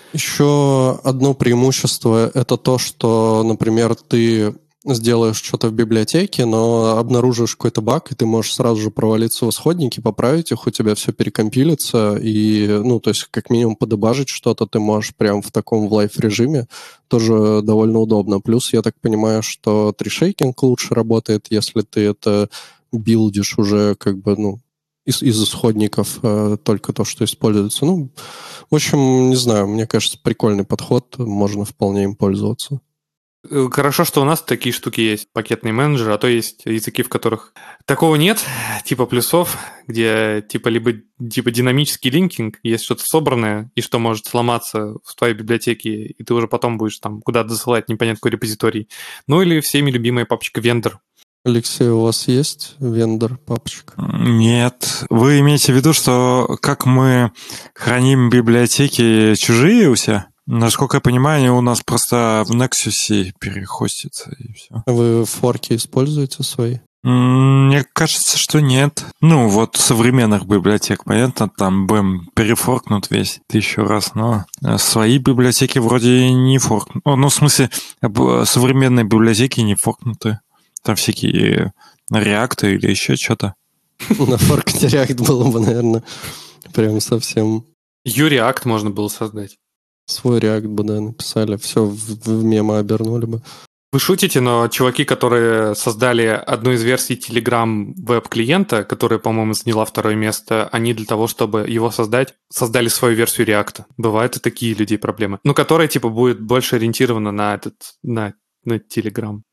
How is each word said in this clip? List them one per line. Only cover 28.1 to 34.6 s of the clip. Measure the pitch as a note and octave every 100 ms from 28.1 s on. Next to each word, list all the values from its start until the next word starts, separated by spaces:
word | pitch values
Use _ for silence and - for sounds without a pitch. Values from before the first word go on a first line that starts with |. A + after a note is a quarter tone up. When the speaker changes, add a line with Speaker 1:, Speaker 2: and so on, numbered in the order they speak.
| - - - - - -
Speaker 1:
в |
общем, | D3+ - D3+ C3 C3 B2+
не | B2+
знаю, | B2 G#2+ G2
мне | A2 A2
кажется, | A2 - -
прикольный | A#2+ A2 A2+ G2+
подход, | G2 G#2 - B2 - -
можно | A#2 G2+ G2+ G#2 G#2
вполне | - G2+ G2+
им | G2 G#2
пользоваться. | G2+ G2 G#2 A#2+ - C3+ - _ _ _ _ _ -
Speaker 2:
Э, | C#3+ B2+
хорошо, | C#3+ C#3+ C#3
что | E3 D3
у |
нас | C#3 D#3+
такие | - A#2+